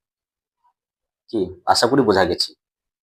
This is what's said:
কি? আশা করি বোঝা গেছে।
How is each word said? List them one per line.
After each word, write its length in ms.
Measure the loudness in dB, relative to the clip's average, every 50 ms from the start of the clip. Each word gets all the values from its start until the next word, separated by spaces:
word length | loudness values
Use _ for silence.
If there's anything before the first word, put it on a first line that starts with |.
| _ _ _ _ _ _ _ _ _ _ _ _ _ _ _ _ _ _ _ _ _ _ _ _ _ _
কি? 340 | -6 -4 -4 -6 -8 -6 -2
আশা 200 | -2 0 2 2
করি 160 | 2 2 2
বোঝা 220 | 2 2 2 2 2
গেছে। 300 | 0 -2 -6 -8 -10 -12 _ _ _ _ _ _ _ _ _